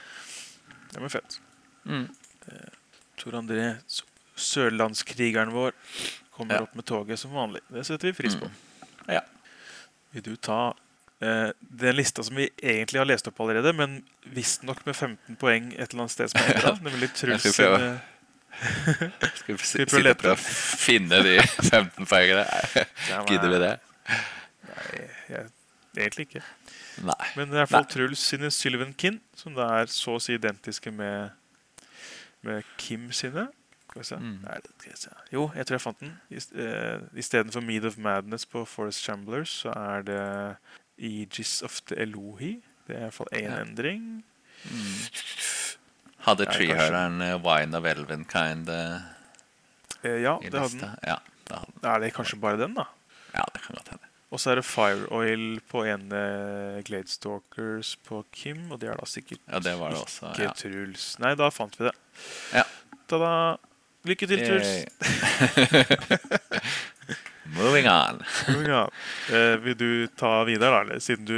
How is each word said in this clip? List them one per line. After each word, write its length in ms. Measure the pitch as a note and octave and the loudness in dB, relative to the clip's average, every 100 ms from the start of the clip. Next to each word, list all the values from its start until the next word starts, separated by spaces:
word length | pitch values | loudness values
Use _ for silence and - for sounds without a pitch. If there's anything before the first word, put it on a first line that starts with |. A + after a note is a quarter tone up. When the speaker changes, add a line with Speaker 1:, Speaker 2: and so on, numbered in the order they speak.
| - - - - - - - - - | -16 -18 -16 -16 -16 -20 -20 -20 -18
Speaker 1:
Ja, 60 | - | -12
men 100 | C3+ | -8
fett. 300 | - - - _ _ _ _ - | -8 -8 -18 _ _ _ _ -6
Speaker 2:
Mm. 240 | C#3+ B2 - - _ - | -6 -6 -12 -20 _ -20
Speaker 1:
Eh, 220 | - - - _ _ _ - | -20 -20 -20 _ _ _ -14
Tor 160 | A#2+ | -10
André, 440 | A#2 A2+ A2+ A#2 A2+ - | -8 -4 -2 -2 -4 -8
s-, 180 | - - _ _ - | -8 -8 _ _ -6
sørlandskrigeren 1160 | - C#3+ A#2+ A2 A2 G#2+ - A#2+ A#2+ A2 A2 | -2 2 2 2 0 0 -6 -2 0 2 0
vår, 220 | A#2 B2+ - - - - - _ | 0 -2 -4 -14 -8 -8 -8 _
kommer 240 | - A2+ G#2+ | -12 -2 0
Speaker 2:
Ja. 60 | |
Speaker 1:
opp 100 | A2 A#2 | 0 -8
med 100 | - | -4
toget 340 | A2 G#2 A2+ | -4 -4 -8
som 120 | C3+ | -6
vanlig. 300 | C#3+ A#2+ F#2 - | -6 -6 -8 -12
Det 140 | B2 - | -10 -8
setter 220 | D#3 F#3 | -4 -4
vi 20 | |
pris 220 | F3+ G#2+ F#2 | -2 -4 -4
på. 100 | E2 | -8
Speaker 2:
Mm. 60 | - - - - - - | -14 -20 -20 -20 -16 -4
Ja. 120 | D#2+ - _ - - - - - _ _ | -4 -4 _ -20 -20 -20 -20 -20 _ _
Speaker 1:
Vil 80 | B2+ | -14
du 120 | G#2+ A2 | -12 -8
ta, 360 | - A2 A#2+ - _ _ _ _ | -2 0 0 -4 _ _ _ _
eh, 300 | A2 A2+ A2 - | 0 0 0 -4
den 340 | - A#2+ B2 C3+ | -16 0 2 4
lista 280 | C3+ - | 2 -2
som 120 | A2 C3+ | -6 -2
vi 140 | C#3 - | -4 -2
egentlig 340 | C3 A2 A2 C3 | 0 2 2 2
har 80 | C3+ | 4
lest 220 | A#2+ - | 2 0
opp 100 | - | -4
allerede, 360 | A2 A2 C#3+ E3 | 0 4 4 2
men 280 | C#3+ C3+ - _ C#3+ | -2 -4 -16 _ -10
visstnok 600 | B2+ A#2 - B2+ B2+ - | -4 -2 -2 -4 -6 -6
med 100 | C3 | -4
femten 400 | C3 G#2+ - A2+ | -6 -6 -16 0
poeng 360 | C3 A2+ A#2+ | 2 4 0
et 180 | - B2 | -8 -8
eller 120 | A#2+ | -6
annet 80 | A#2 | -6
sted 180 | - A#2 | -2 0
som 100 | - | 4
er 120 | A2+ - | 4 6
endret, 260 | C#3+ G#3 | 4 2
Speaker 2:
<laughs> 60 | D3+ | -4
Speaker 1:
nemlig 220 | C3 B2 | -2 -2
Speaker 2:
Jeg 40 | |
Speaker 1:
Truls 280 | - B2+ G#2+ | 0 0 2
Speaker 2:
skal 120 | G#2 | 4
prøve. 240 | G2+ G2 G2 | 6 8 8
Speaker 1:
sin, 1300 | B2 B2 - - _ _ _ - A2+ G#2+ D#3+ D3 E3+ | 4 -4 -12 -20 _ _ _ -6 -4 0 0 0 -2
eh, 0 | - C3 | -2 -4
<laughs> 60 | - | -2
Speaker 2:
Skal 200 | - G2+ | -8 -4
vi 80 | |
si-, 220 | - - C3+ | -2 0 4
Speaker 1:
Skal 0 | |
vi 0 | |
prøve 0 | |
å 40 | |
Speaker 2:
sitte 60 | C#3 | 8
og 80 | |
Speaker 1:
lete? 180 | C3 A#2+ | 8 8
Speaker 2:
prøve 100 | F#2+ | 4
å 440 | F#2 - - - - | 2 0 -2 0 2
finne 440 | - A#2 F2 F#2+ | 6 6 8 8
de 140 | F#2+ F2+ - | 10 10 8
<laughs> 180 | - - | 6 6
femten 340 | A2+ F#2+ - F#2+ | 8 6 -4 4
poengene? 380 | F#2+ F2+ F#2+ - - - | 8 8 6 4 0 2
Speaker 1:
Det 140 | A#2 - - - | 2 0 -4 -4
er 120 | F#2+ G2+ | -2 2
Speaker 2:
Gidder 220 | G2 F2+ | 4 4
vi 100 | F2+ | 4
det? 160 | F2+ A#2 _ _ - - - - - _ - | 4 0 _ _ -4 -2 -2 -10 -16 _ -18
Speaker 1:
Nei, 400 | - - - - - - | -12 -10 -10 -12 -16 -12
jeg, 220 | - A#2 _ _ _ _ - | -12 -12 _ _ _ _ -4
egentlig 280 | G#2 - D3+ | -4 -4 -10
ikke. 140 | - - - - - - - | -12 -16 -20 -20 -20 -18 -8
Speaker 2:
Nei. 240 | F#3 - - C#3 | -4 -2 -4 -6
Speaker 1:
Men 120 | C#3+ | -2
i 80 | D3 | 0
hvert 140 | C#3+ | 4
fall 140 | - - | 4 2
Speaker 2:
Nei. 60 | |
Speaker 1:
Truls 260 | C3 C3 C#3+ | -2 -2 0
sine 300 | - C3+ D3 | -2 -2 -2
Sylvan 420 | - C3+ B2 C3 | 0 0 -2 -4
Kin, 260 | C#3 F3+ A3 _ - | -2 -2 -2 _ -20
som 180 | D#3+ C3 | -10 -4
da 120 | A#2 A2+ | 2 2
er 60 | A2+ | 2
så 320 | - - A#2 | -2 -2 -4
å 40 | |
si 120 | - A#2 | -2 0
identiske 560 | A2 G2 - - A#2 | -2 -4 -10 -10 -10
med, 400 | G#2+ G2+ G2+ G2+ - _ _ _ - - - - - - _ | -6 -4 -4 -8 -12 _ _ _ -20 -20 -20 -18 -18 -20 _
med 200 | A2+ G#2+ - - | -8 -8 -8 -14
Kim 340 | - A2+ A#2+ | -8 -8 -6
sine. 340 | - B2+ D3+ B3+ - _ _ - | -6 -4 -4 -6 -10 _ _ -20
Skal 140 | B2 | -16
vi 60 | - | -12
se. 60 | - | -10
Speaker 2:
Mm. 160 | A#2 G2 | -10 -10
Speaker 1:
Nei, 140 | G2 - - | -12 -14 -16
det 80 | |
skal 180 | - - | -20 -20
jeg 60 | - | -16
se. 160 | - - - | -16 -18 -8
Jo, 140 | C3 D3+ D3+ | -4 -4 -6
jeg 100 | B2+ | -4
tror 120 | B2+ | -4
jeg 40 | A#2 | -4
fant 140 | G#2+ | -10
den. 120 | C#3+ E3 _ | -16 -18 _
I 60 | - | -16
st-, 240 | - - | -12 -8
eh, 400 | A#2 A2 A2+ A2 - - | -6 -6 -6 -8 -10 -10
i 60 | |
stedet 300 | - A#2+ A2 | 0 0 0
for 80 | A#2+ | -4
Mead 240 | A#2 A2 A2 | -4 -2 -2
of 120 | G#2 | -4
Madness 460 | G#2+ G2 G2+ A2+ - | -2 -2 -4 -10 -8
på 200 | A#2+ A2+ | -10 -10
Forest 320 | - G#2 - - | -8 -6 -6 -8
Shamblers, 480 | G#2 G2+ B2+ E3 - | -8 -6 -6 -6 -8
så 80 | A#2+ | -8
er 320 | A2 G2+ G2+ | -6 -4 -4
det 160 | G2 G3+ G3+ G3 G3+ G3 _ - _ - | -4 -4 -4 -4 -6 -10 _ -20 _ -12
Aegis 640 | A#2 G#2+ G2 - G#2+ - | -8 -8 -8 -8 -6 -6
of 160 | - - - | -6 -12 -8
the 100 | - | -6
Elohi. 560 | A2 G#2 G2+ G#2 D3+ A#3 _ _ - | -6 -8 -14 -10 -10 -10 _ _ -12
Det 100 | A#2 | -10
er 20 | |
i 80 | A2 | -10
hvert 60 | |
fall 180 | - - | -10 -8
en 120 | A#2 | -6
Speaker 2:
Ja. 180 | G#2+ A2+ | -6 -8
Speaker 1:
endring. 600 | A2 A2 C#3 G#3 A3+ A3 - _ _ - D#3 | -8 -6 -6 -6 -10 -14 -16 _ _ -20 -12
Speaker 2:
Mm. 340 | A#3 G3+ G#2 A2 - - - - - - - _ _ - _ | -10 -8 -8 -8 -10 -10 -6 -4 -4 -6 -10 _ _ -20 _
Hadde 240 | - G2 | 2 4
Speaker 1:
Ja, 80 | G2+ | 2
kanskje. 160 | A2 E2+ | 2 2
Speaker 2:
Treeherderen, 540 | D#2+ D#2 F2 F2+ F2 | 4 4 2 0 -2
eh, 160 | F2+ F2+ | -2 0
Wine 380 | E2+ D#2 D#2 E2 | 4 4 4 0
of 60 | E2 | 0
Elvenkind, 840 | D2+ D2 D2+ D#2 F2 D#2+ D#2+ E2 | -2 -4 -8 -2 0 0 -2 -4
eh, 300 | E2 E2 F2 F2 - - _ _ _ _ _ _ - | -4 -4 -8 -12 -20 -20 _ _ _ _ _ _ -8
Speaker 1:
Eh, 180 | B2 A#2 | -4 0
ja, 160 | B2 E3 | 0 0
Speaker 2:
i 100 | F#2 | -4
Speaker 1:
det 100 | C#3 | -4
hadde 140 | C3 | -4
Speaker 2:
lista? 140 | B2 G#2 | -4 -12
Speaker 1:
den. 120 | G#2+ | -8
Speaker 2:
Ja, 140 | - D#2+ - _ - | -4 -4 -6 _ -14
det 80 | - | -12
hadde 160 | - - | -12 -6
den. 100 | B2 | 0
Speaker 1:
Er 80 | A2+ | 0
det 140 | A2 | 0
kanskje 260 | - A2+ G#2+ | -4 -8 -4
bare 180 | G#2+ G#2+ | -2 -2
den, 160 | C#3+ | -2
da? 120 | B3 - - _ - - | -4 -8 -12 _ -20 -8
Speaker 2:
Ja, 120 | - - | -4 -4
det 80 | - | -6
kan 120 | - - | -14 -16
godt 120 | - | -16
hende. 160 | - - _ _ | -20 -20 _ _
Speaker 1:
Og 60 | B2+ | -4
så 140 | C3 | 0
er 80 | B2+ | 0
det 60 | B2 | 0
Fire 420 | - G#2 G2 G2+ | 2 2 2 -2
Oil 500 | A2+ A2+ A2+ A2+ A2 - | -2 0 -2 -4 -8 -6
på 140 | B2 A2 | -4 -2
ene 960 | G#2 G2 G2+ G2+ G2+ G2+ G2+ G2+ G2+ | -4 -4 -4 -2 -4 -6 -8 -8 -10
Gladestalkers 1120 | G2+ G2+ F#2+ - G#2 G2+ - - A2 A2 G#2+ - - | -8 -8 -8 -8 -8 -10 -12 -8 -6 -6 -8 -10 -10
på 180 | G#2+ - | -12 -12
Kim, 400 | - C#3 D#3 E3+ | -14 -12 -10 -12
og 80 | C3 | -10
det 100 | A2+ | -8
er 100 | A2 | -8
da 60 | - | -8
sikkert 340 | - - - - | -12 -12 -18 -6
Speaker 2:
Ja, 100 | F#2 | -4
det 140 | F2+ F2 | -2 -2
var 100 | D#2+ | -4
det 140 | D#2 | -4
også, 260 | - - E2 | -6 -10 -10
Speaker 1:
ikke 120 | E2+ | -4
Speaker 2:
ja. 80 | G2+ | -4
Speaker 1:
Truls. 540 | - G#2 G2 G2 F#2+ - - | -4 -8 -8 -10 -10 -10 -2
Nei, 120 | B2 D3 | -2 2
da 140 | C#3+ | 0
fant 240 | - G#2 - | 0 -8 -2
vi 80 | A#2 | -4
det. 80 | - _ - - - - | -4 _ -20 -16 -14 2
Speaker 2:
Ja. 100 | B2 - - _ - - | 2 2 -2 _ -20 -4
Speaker 1:
Ta-da! 240 | D#3+ E3 E3 E3 - _ _ _ _ F3 | 0 2 2 2 -2 _ _ _ _ -4
Lykke 220 | F#3 F#3+ | -2 2
til, 140 | G3+ A#2+ | 2 4
Truls! 240 | G3 G2+ | 2 2
Speaker 2:
Yay. 1200 | F#2+ - - - - A2+ - B2+ - B2+ - B2 | 0 -4 -2 0 2 2 4 4 6 8 8 6
<laughs> 300 | C3 - F3+ - A3+ - - - - - - - - - - D#2 | 4 4 0 2 -2 -2 -4 -2 -4 -6 -14 -12 -12 -12 -18 -10
Moving 420 | D#2+ A#2 C#3+ B2 | 2 6 8 8
on. 340 | F2 G#1+ - - - - | 8 6 0 -4 -2 2
Speaker 1:
Moving 240 | C3+ D3+ | 2 4
on. 200 | C3 G2+ - - - - | 2 2 -2 -10 -8 2
Eh, 260 | A#2 A#2 A2+ | 6 6 4
vil 180 | A#2+ A#2 | 0 0
du 320 | A#2+ A#2 A#2 | 2 2 -2
ta 360 | - A#2 A2 A2+ | 0 4 4 4
videre 240 | A2 B2 | 4 6
da, 120 | A2+ | 6
eller? 180 | G2+ - | 2 -4
Siden 240 | - A2+ | -2 -2
du 80 | G#2+ | 0